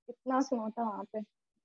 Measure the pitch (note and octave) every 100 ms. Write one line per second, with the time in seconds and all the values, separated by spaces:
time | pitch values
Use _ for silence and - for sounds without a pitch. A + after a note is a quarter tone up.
0 | - - B3+ C4 C#4+ A#3+ A3 A3+ A#3 G3
1 | G3+ A3 G#3+ _ _ _